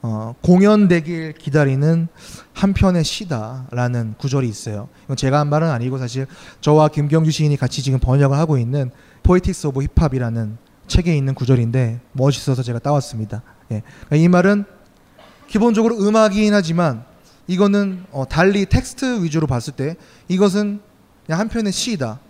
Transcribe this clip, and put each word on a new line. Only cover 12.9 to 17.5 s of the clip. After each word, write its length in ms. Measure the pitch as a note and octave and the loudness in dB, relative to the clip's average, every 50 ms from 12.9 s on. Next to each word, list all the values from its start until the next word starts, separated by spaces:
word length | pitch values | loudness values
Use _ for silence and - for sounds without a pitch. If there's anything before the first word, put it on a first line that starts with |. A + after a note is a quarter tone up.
| D3 C#3+ C#3 - - A2 G#2+ G2+ - G#2+ - - - _ _ _ | -2 -2 -2 -4 -8 -8 -8 -8 -10 -14 -14 -18 -20 _ _ _
예. 100 | A2+ G#2 - - - - - | -8 -8 -8 -12 -20 -20 -6
그러니까 100 | - D3 | -2 2
이 120 | D3+ E3 F3 | 4 4 6
말은 360 | F3+ F3 F3+ G3 G#3 G#3 G3+ - - _ _ _ _ _ _ _ _ - - - _ _ - | 4 4 4 4 2 0 -2 -8 -16 _ _ _ _ _ _ _ _ -20 -20 -20 _ _ -18
기본적으로 500 | - - G#3+ A3 A#3+ A3 G#3+ A3+ A#3 A#3+ | -4 -2 2 2 2 2 2 2 0 0
음악이긴 560 | G#3+ G3 G#3 G#3+ A3+ A3 G#3+ F#3+ G#3+ G#3+ G#3 G#3 | 0 0 2 4 4 2 4 2 2 2 2 2
하지만 500 | G3+ F3+ D#3+ E3 F3 F3 D3+ A#2+ A2 A#2+ _ _ _ _ _ _ _ _ | 2 0 0 0 0 0 0 -2 -4 -12 _ _ _ _ _ _ _ _
이거는, 560 | - | -6